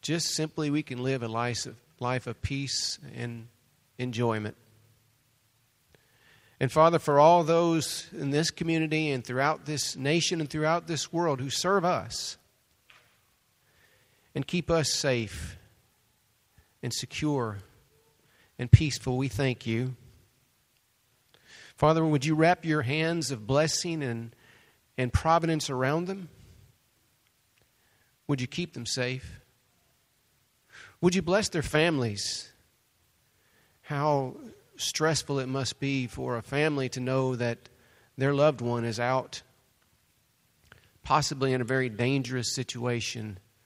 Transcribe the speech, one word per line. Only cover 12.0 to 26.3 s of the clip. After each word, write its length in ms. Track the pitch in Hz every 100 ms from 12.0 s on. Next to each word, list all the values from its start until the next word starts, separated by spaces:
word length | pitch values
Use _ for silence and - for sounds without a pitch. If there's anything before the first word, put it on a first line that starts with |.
| 113 - - - _ _ _ _ _ - _ _ _ _ _ _ _ _ _ _ _ _ _ -
and 100 | 135
keep 240 | 175 165
us 180 | 165 143
safe 680 | - 143 123 110 - - - - _ _ _ _ _ _ _ _ _ _ _
and 120 | 131
secure 640 | - - - 151 143 117 101 95 - _ _ _ _ _ _ _ _
and 120 | 123
peaceful, 480 | - 156 123 - 127
we 100 | 135
thank 380 | 101 135 120 -
you. 280 | 113 127 127 - - _ _ _ _ _ _ _ _ _ _ _ _ _ - - -
Father, 260 | 151 160
would 220 | 160 151
you 100 | 139
wrap 300 | 156 160 180
your 160 | 165 151
hands 500 | 123 151 160 170 131
of 160 | 131 104
blessing 560 | 135 156 - 180 165
and, 320 | 139 117 117 - - - _ _ _ -
and 160 | 127
providence 560 | - 160 165 165 156 -
around 380 | 131 131 156 180
them? 240 | 196 180